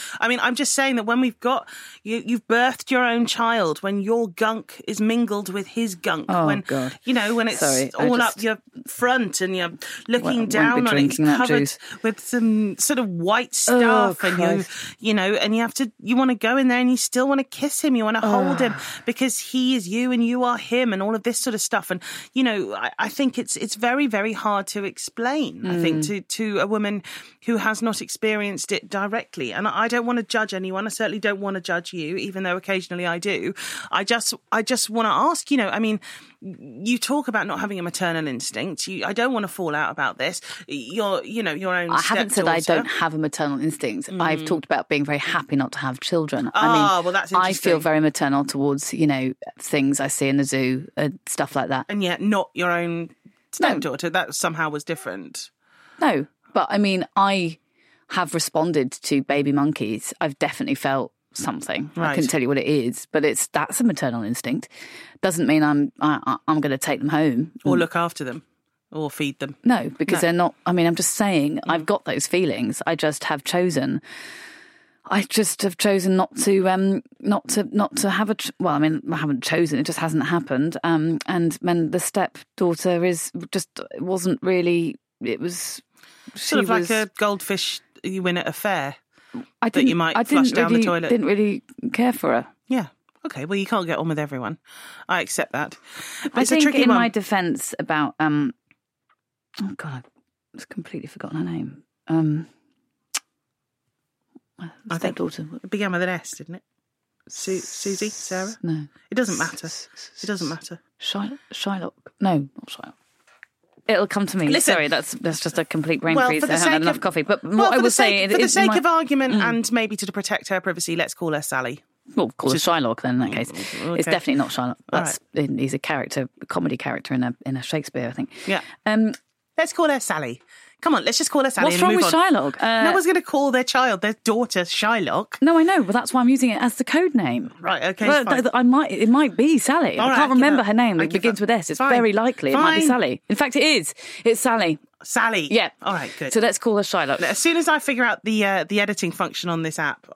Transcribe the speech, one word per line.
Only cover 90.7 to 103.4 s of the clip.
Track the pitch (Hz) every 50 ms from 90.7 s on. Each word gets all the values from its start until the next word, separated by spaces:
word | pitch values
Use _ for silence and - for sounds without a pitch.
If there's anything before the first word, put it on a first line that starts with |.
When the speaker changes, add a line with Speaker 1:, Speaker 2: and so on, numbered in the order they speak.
| 233
Speaker 1:
the | 233
Speaker 2:
really, | 226
Speaker 1:
toilet. | 196 175 165 165 -
Speaker 2:
didn't | 240 233 214
really | - 202 202 214 208 196 - - - - - - 240 -
care | - 240 247 240
for | - - 156 123
her. | 117 - - - _ _ -
Speaker 1:
Yeah. | 262 254 190 - - _ _ _ _ _ -
Okay, | 320 - 147 131
well, | 160 196 202
you | 196
can't | - - 214 180 165
get | 160 -
on | 160 165
with | 156 147
everyone. | 151 143 143 127 127 107 156 - _ - - - - - - - - -
I | 180 180
accept | 151 - - - 160 - -
that. | 123 147 - - - - - - - - - - - -
But | 294 - 233
Speaker 2:
I |
Speaker 1:
it's | 262 233
a | 247
Speaker 2:
think | 320 302
Speaker 1:
tricky | 285 269 269 277
Speaker 2:
in | 247
Speaker 1:
one. | 220 240
Speaker 2:
my | 240 233
defence | - 214 196 - 214 196 180 170 151 - - - - -
about, | - - 160 151 151 135 - -
um, | 156 156 151 147 147 131 - _ _ _ _ _ _ _ _ _ _ _ _ _ _ _ _ _ _ _ _ -
oh, | 208 196 190 -
God, | - 156 135 127 123 _ _ _ _ _ _ _ _ _ -
I've | - - -
completely | - - 165 - - 170 - 143
forgotten | - - - - - 156
her | 170
name. | 175 170 160 - 139 139 - - _ _ _ _ -
Um, | 165 160 160 156 151 156 165 - _ _ _ _ _ _ _ _ _ _ _ _ - - - _ _ _